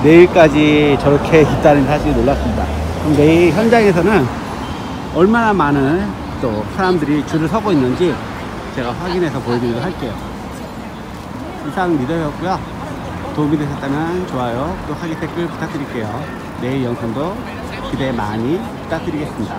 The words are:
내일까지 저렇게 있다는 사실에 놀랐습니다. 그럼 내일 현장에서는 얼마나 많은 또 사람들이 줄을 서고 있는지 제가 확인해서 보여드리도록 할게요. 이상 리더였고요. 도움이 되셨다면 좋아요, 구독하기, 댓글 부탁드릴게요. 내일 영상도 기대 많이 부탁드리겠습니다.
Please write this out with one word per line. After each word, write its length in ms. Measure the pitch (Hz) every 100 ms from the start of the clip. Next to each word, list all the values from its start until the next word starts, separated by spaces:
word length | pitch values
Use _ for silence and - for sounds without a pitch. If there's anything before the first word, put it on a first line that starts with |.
내일까지 920 | 135 170 180 180 160 143 151 151 147 135
저렇게 400 | 143 143 - 160
있다는 440 | 147 131 160 143 131
사실에 240 | 147 147
놀랐습니다. 520 | 127 120 139 131 107 - - - -
그럼 140 | 151 143
내일 340 | 147 165 175
현장에서는 720 | 151 226 233 208 175 170 208 123 - - - - - - - - 143
얼마나 380 | 185 233 226
많은 540 | 202 143 143 135 170 202 190 - -
또 220 | 131 104 104 -
사람들이 500 | 185 185 143 151 135
줄을 220 | 160 156
서고 240 | 214 214
있는지 420 | 165 127 127 180 110 - - - - - 135
제가 160 | 123
확인해서 480 | 120 175 180 170 127
보여드리도록 440 | 113 120 120 117
할게요. 300 | 175 - 123 101 - - - - - - - - - - - - - - 147
이상 300 | 196 180 156
리더였고요. 600 | 127 165 151 143 175 180 - - - - - - - -
도움이 220 | 147 151
되셨다면 680 | 147 139 139 143 165 180 180
좋아요, 500 | 127 123 117 151 185
구독하기, 360 | - 147 170 156
댓글 280 | 156 147 170
부탁드릴게요. 760 | - 160 151 135 123 107 127 156 - - -
내일 220 | 120 135 123
영상도 500 | 120 117 113 160 220 254 - - - -
기대 200 | - 135
많이 500 | 120 104 107 117 180 226 -
부탁드리겠습니다. 720 | - 165 - 151 - - 101